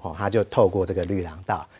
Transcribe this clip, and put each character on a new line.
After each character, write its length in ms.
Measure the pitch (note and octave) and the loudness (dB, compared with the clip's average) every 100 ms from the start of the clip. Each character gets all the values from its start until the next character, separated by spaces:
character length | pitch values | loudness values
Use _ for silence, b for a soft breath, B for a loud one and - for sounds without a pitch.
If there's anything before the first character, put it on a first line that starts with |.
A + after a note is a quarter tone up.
哦， 100 | F2+ D#2+ | -6 -4
它 140 | G2+ | 0
就 140 | A2 | 0
透 240 | G2 - G2+ | 2 4 4
过 180 | G2 F2+ | 4 -2
这 80 | |
个 100 | F#2+ F2 | -2 -2
绿 180 | G2 | -2
廊 180 | E2+ D#2+ | -4 -8
道 240 | F#2+ F#2 D2+ b | -6 -6 -6 b